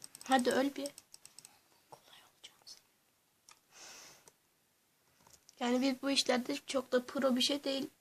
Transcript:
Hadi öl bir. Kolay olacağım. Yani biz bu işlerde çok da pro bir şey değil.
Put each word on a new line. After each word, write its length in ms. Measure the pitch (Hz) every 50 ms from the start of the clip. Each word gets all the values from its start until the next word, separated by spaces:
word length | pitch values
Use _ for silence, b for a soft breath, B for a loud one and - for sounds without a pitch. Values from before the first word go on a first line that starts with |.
| - - - - -
Hadi 260 | - 269 262 247 247
öl 240 | - 254 269 285 -
bir. 140 | 277 277 285 - - - _ - - - - _ - - - _ _ _ _ _ _ _ -
Kolay 280 | - - _ - - -
olacağım. 400 | - - _ _ - - _ _ - - - - _ _ _ _ _ _ _ _ _ _ _ _ _ - - _ _ _ B B B B B B B B B B B B _ _ _ _ _ _ _ _ _ _ _ _ _ _ _ _ _ _ - - - - _ - - -
Yani 220 | 247 240 247 254
biz 200 | 269 277 254 262
bu 80 | 269 277
işlerde 460 | 277 262 - - 247 240 247 - 285 277 -
çok 260 | - - 262 254 -
da 140 | 254 254 247
pro 300 | - - 277 262 269 240
bir 40 | 254
şey 240 | - - 285 285 -
değil. 260 | 277 269 269 277 - _ _